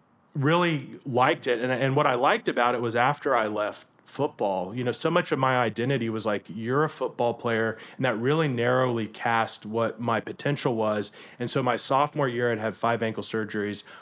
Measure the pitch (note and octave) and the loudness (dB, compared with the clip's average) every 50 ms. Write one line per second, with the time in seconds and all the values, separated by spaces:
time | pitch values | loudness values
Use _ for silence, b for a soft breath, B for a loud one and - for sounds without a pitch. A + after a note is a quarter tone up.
0 | _ _ _ _ _ _ - D#3 C3 C#3+ E3 F3 F3 E3+ E3 C#3+ C3 B2 A2+ - | _ _ _ _ _ _ -4 -2 2 2 4 4 4 2 0 -2 -4 -8 -14 -12
1 | - - A#2 B2 B2+ C3+ C3 C3+ - C3 A#2+ A2+ A#2+ B2+ C3 A#2+ C3 C3+ C3+ C#3+ | -8 -2 2 2 4 4 2 0 0 -2 0 0 0 0 0 2 2 2 2 4
2 | D3+ C#3+ B2+ A#2+ B2+ D3+ G3 A#3 - - C#3 B2+ A#2+ A#2+ B2 B2 A#2+ A#2 A2 A#2 | 4 2 2 4 4 2 2 2 0 -2 0 2 2 2 2 0 -2 0 2 2
3 | A#2+ C3 C#3 - - D3 C3+ A#2+ A2 G#2+ G#2+ G#2 G#2+ G2+ G2 - - - _ _ | 2 2 2 0 0 2 2 2 2 2 0 -2 -2 -2 -4 -8 -12 -20 _ _
4 | _ - - - C#3 D3+ - - A#2 G2+ F#2+ F#2 F2+ F#2 G#2+ B2+ B2 B2 A2+ - | _ -10 -4 -2 -2 -2 -2 -2 -2 0 0 -2 -2 -4 -4 -4 -2 -2 -2 -2
5 | - - C3+ F3 D#3+ - D#3+ C3+ C3 C3 C3 B2 B2 A2+ G#2 - A#2 C3 C#3+ C3 | 0 2 2 2 2 2 0 2 2 4 4 4 2 2 0 0 0 0 0 0
6 | A#2 A2+ A2 A2 G2 A2 G#2 G2+ - - E2+ G#2+ A2 A2+ B2+ C#3+ D#3 D#3 - - | 0 -2 -2 -2 -2 -2 -2 -2 -4 -8 -10 -6 -4 -2 0 0 0 0 -2 -4
7 | C3 A#2+ - - B2 A#2 A#2 - - A#2+ A#2 A2 A2+ A2 G#2+ B B B B - | -6 -4 -2 0 0 0 0 -2 -2 -2 0 0 0 0 -2 B B B B -2
8 | C3 B2+ A#2 G#2+ A#2 C3 D3 D#3+ D#3+ D3 B2+ A#2+ A#2 B2 B2+ C3 C3 B2+ A#2+ A2+ | 0 0 0 0 0 0 2 2 2 0 0 0 2 2 2 2 2 2 0 0
9 | A2 G2+ - - - A#2 A#2 A2+ A2+ G#2+ - - - G#2+ G#2+ A#2 A#2 A2 - - | -2 -4 -6 -4 -2 0 2 2 0 0 -4 -8 -8 -4 -2 0 0 0 -2 -2
10 | A#2+ A#2 A#2 G#2+ - - G2+ - - C#3+ C#3+ C3 - C#3+ B2 A2 A2 G#2+ G#2+ G#2+ | -2 0 0 0 -2 -4 -6 -4 -2 -2 -2 0 0 0 0 0 0 0 0 0
11 | G2+ - B B B B B - B2 A#2+ - C#3+ C3 B2+ A#2 A2+ - - C#3 C3 | -2 -4 B B B B B -6 -6 -4 -2 0 0 0 0 0 0 0 2 2
12 | D3 D3 - D3+ C#3+ C3 A#2+ A#2 B2 A#2+ A#2 G#2+ G#2+ A2 G2 - - A#2 A#2 A2 | 2 2 0 -2 -2 -2 0 0 0 0 0 0 0 -4 -2 -2 0 0 0 0
13 | A2+ A2 G#2+ - G2+ - - A2 G#2+ G2 - G#2+ G2+ G#2 G2+ G2+ B B B B | 0 -2 -2 -4 -6 -4 -4 -4 -4 -2 -2 -2 -2 -2 -4 -6 B B B B